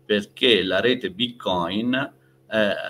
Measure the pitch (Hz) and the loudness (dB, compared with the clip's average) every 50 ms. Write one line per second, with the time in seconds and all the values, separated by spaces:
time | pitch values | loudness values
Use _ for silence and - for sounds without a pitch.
0 | _ - 107 101 101 - _ - 135 127 113 92 90 92 92 95 104 123 127 127 | _ 0 0 0 0 -4 _ 0 4 4 4 4 4 2 0 2 2 2 0 0
1 | - 92 90 95 123 120 - - - 101 92 90 85 85 95 107 117 123 127 131 | -4 -6 -6 -6 -6 -6 -6 -6 -4 -2 -2 -2 -2 -2 -4 -4 -2 -2 -2 -4
2 | 143 147 - _ _ _ _ _ _ - 107 110 107 101 87 - - | -4 -6 -10 _ _ _ _ _ _ -4 -2 0 0 0 0 -4 -6